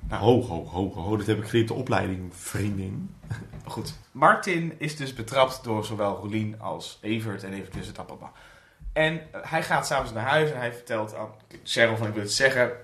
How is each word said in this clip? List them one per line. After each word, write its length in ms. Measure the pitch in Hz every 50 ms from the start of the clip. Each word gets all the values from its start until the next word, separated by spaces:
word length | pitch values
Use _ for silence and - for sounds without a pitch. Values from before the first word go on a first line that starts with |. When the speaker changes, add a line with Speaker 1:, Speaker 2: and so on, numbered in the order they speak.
| - -
Speaker 1:
nou. 140 | 107 101 101
Speaker 2:
Ho, 200 | 110 120 - -
ho, 220 | - 85 82 -
ho, 260 | - - 90 98 92 -
ho, 100 | 101 87
ho. 140 | 98 110
Dat 100 | 104 101
heb 120 | - 107 104
ik 100 | 113 -
geleerd 220 | - 120 113 113
op 60 | -
de 60 | - 123
opleiding, 500 | - 120 95 95 95 92 90 92 90 85
vriendin. 760 | - - - - 98 95 104 101 98 95 95 98 131 185 196 - - - - - - - - - - -
Speaker 1:
Goed. 300 | - - 113 107 - - - - _ _
Martin 640 | 131 147 165 214 214 - 202 180 170 170 165 147 -
is 180 | 143 151 -
dus 180 | - 139 131 123
betrapt 500 | - 113 - 135 135 131 131 - - -
door 200 | 123 110 107 104
zowel 320 | 107 113 104 104 101 98
Roelien 440 | 95 98 104 104 110 110 104 104 107
als 380 | 107 98 80 82 87 - - - -
Evert. 420 | 104 113 113 110 113 101 98 101
En 80 | 98 98
Evert 220 | 98 92 - -
wist 120 | 104 95 101 104
het, 100 | - 90
papa. 260 | - - - - - - - - - - - - - _ _ - - -
En, 280 | 156 156 156 160 160 156 - -
eh, 80 | - - -
hij 120 | 160 160 170
gaat 240 | - 180 147 131
s'avonds 260 | - 151 135 127 120 110
naar 120 | 113 110
huis 240 | 131 143 156 156 151
en 80 | - 123
hij 140 | 123 120 123
vertelt 420 | - - - 120 110 107 107 -
aan 140 | - 107 110 - - - _ - - -
Cheryl 320 | - - 127 117 117 113
van: 100 | 110 113
"Ik 80 | 104 107
wil 80 | 110 104
het 100 | 104 -
zeggen." 400 | - 139 135 - 123 123 113 98 -